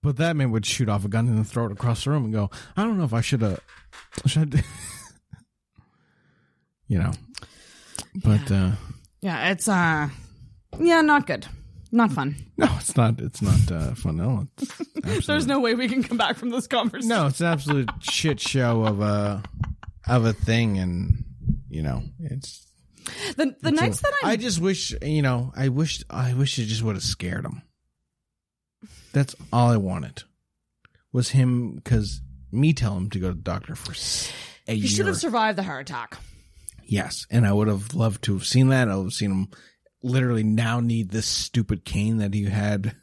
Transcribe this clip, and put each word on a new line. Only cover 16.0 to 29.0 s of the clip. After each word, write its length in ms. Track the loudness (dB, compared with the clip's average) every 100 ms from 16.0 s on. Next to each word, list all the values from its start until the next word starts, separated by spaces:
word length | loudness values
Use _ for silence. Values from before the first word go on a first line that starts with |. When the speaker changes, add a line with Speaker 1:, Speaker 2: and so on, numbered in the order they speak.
Speaker 2:
come 160 | 0 0
back 180 | -2 -2
from 140 | -4
this 160 | -4 -2
conversation. 420 | 0 0 -2 0
Speaker 1:
No, 180 | 2 2
it's 140 | 2
an 60 | 0
absolute 420 | 0 0 0 0
Speaker 2:
<laughs> 60 | -6
Speaker 1:
shit 400 | -4 -2 0 -2
show 440 | -2 0 2 2
of 160 | 2 2
a, 420 | 2 2 0 -4 -8 -8 -6 -6 -14 -12 0
of 180 | 2 2
a 60 |
thing, 460 | 0 2 2 2 0
and, 460 | 0 -2 0 -2 -2 -8 -4 -4 -4
you 140 | -6
know, 200 | -4 -4 -6 -10
it's 480 | -10 -10 -12 -20 _ _ _ _ -14 -10 -10 -2
Speaker 2:
The, 180 | -2 -2
the 80 | 0
Speaker 1:
it's 120 | 2
Speaker 2:
nights 180 | 2 0
Speaker 1:
a, 20 |
Speaker 2:
that 100 | -2 0
I'm 80 | 0
Speaker 1:
I 60 | 0
just 240 | 0 0
wish, 340 | 0 -2 -4 -6
you 200 | -2 0
know, 300 | 2 0 -4 -2
I 120 | 0
wish, 340 | 2 0 -4 -8
I 240 | -2 0
wish 240 | 2 0 0
it 80 | -2
just 160 | 0
woulda 180 | -2 -2
scared 440 | -4 -4 -4 -4
him. 180 | -6 -10 -16 _ _ _ _ _ _ _ _ _ _ _ -20 -20